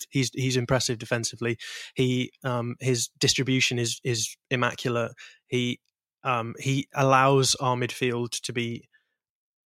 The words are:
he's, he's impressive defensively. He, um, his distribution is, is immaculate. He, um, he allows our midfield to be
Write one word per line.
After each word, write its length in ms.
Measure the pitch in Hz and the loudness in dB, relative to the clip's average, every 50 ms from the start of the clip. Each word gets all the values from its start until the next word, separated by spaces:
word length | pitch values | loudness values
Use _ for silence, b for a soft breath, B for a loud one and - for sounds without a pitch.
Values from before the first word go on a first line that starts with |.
| - - | -6 -4
he's, 220 | - 139 127 117 - | -2 0 0 0 -2
he's 240 | 135 127 131 127 | -2 -2 0 0
impressive 420 | 131 120 - 135 123 - - 123 110 | 0 2 2 2 2 2 0 -2 -4
defensively. 600 | 117 - 127 117 113 - - - 117 120 117 B B B B B B B B | -2 -2 -2 -2 -2 -4 -6 -4 -4 -2 -2 B B B B B B B B
He, 380 | - 131 127 127 127 123 120 - _ - | 0 2 2 2 0 -2 -4 -8 _ -6
um, 320 | 135 123 120 117 120 123 - | -4 -4 -2 -4 -4 -6 -4
his 280 | 127 131 127 120 - - _ _ | 0 0 0 0 -2 -4 _ _
distribution 600 | - 135 - - 131 127 131 131 - - 127 120 | 0 2 2 2 0 2 2 2 2 2 0 0
is, 220 | 120 113 117 - - | 0 -2 -4 -4 -4
is 300 | 139 120 113 110 - - - _ _ | -2 -2 -2 -2 -4 -8 -12 _ _
immaculate. 640 | 135 123 123 120 - - - 131 120 120 117 110 - B B B B B B _ | -2 0 0 0 -2 -2 -4 -2 -2 -2 -2 -4 -6 B B B B B B _
He, 320 | - 123 123 120 123 - _ _ _ _ _ _ _ _ - | -4 -2 -2 -2 -4 -6 _ _ _ _ _ _ _ _ -4
um, 320 | 131 127 117 113 117 - - | -2 -2 -2 -2 -6 -8 -4
he 300 | - 135 135 - - - - | -2 0 0 0 -2 -2 0
allows 640 | 143 135 135 135 131 131 139 139 135 131 127 - | 2 4 6 6 6 8 6 6 6 4 4 2
our 200 | - 139 127 127 | 0 0 0 0
midfield 640 | 123 123 113 - - 131 127 120 120 120 117 - - - | 0 -2 -4 -2 -2 -2 -2 0 -2 -4 -4 -6 -6 -6
to 120 | - 120 | -6 -4
be 340 | 123 117 117 117 - - _ _ _ _ _ _ _ _ _ _ _ _ _ _ _ _ | -4 -4 -4 -6 -10 -12 _ _ _ _ _ _ _ _ _ _ _ _ _ _ _ _